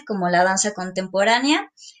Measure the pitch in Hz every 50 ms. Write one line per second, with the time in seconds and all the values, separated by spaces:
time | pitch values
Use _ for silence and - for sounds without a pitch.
0 | 285 - 214 190 175 175 175 175 180 190 190 - - 208 202 190 180 185 185 185
1 | 185 180 185 190 202 220 233 247 262 285 311 370 403 - _ _ - - - _